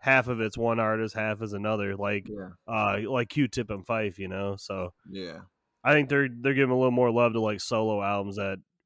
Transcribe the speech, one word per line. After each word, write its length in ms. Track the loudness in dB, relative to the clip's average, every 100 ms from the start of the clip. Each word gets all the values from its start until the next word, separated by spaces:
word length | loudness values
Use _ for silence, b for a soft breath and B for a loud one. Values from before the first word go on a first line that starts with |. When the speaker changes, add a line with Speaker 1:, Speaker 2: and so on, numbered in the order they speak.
Speaker 1:
half 260 | 2 4 2
of 120 | -2
it's 160 | -2 0
one 220 | 0 2
artist, 340 | 0 0 -2
half 280 | -2 -4 -4
is 100 | -6
another, 440 | -4 -2 -2 -2 -4
like, 320 | -2 -2 -4
Speaker 2:
Yeah. 220 | -10 -12 -16 -6
Speaker 1:
uh, 340 | 0 0 0 0
like 200 | -2 0
Q-Tip 420 | 0 0 0 -4
and 160 | -6 -4
Phife, 320 | -2 -2 -4
you 100 | -8
know, 280 | -4 -4 -6
so 380 | -6 -6 -6 -10 -14
Speaker 2:
Yeah. 320 | -10 -10 -12 -18 _ _ _
Speaker 1:
I 80 | 4
think 160 | 4 4
they're, 200 | 2 2
they're 240 | 0 0
giving 200 | 2 4
a 40 | 4
little 120 | 4
more 200 | 4 4
love 240 | 4 4
to, 60 | 2
like, 200 | 0 -2
solo 420 | -2 0 2 0
albums 340 | 0 -2 -4 -4
that 220 | -4 -6 -12 _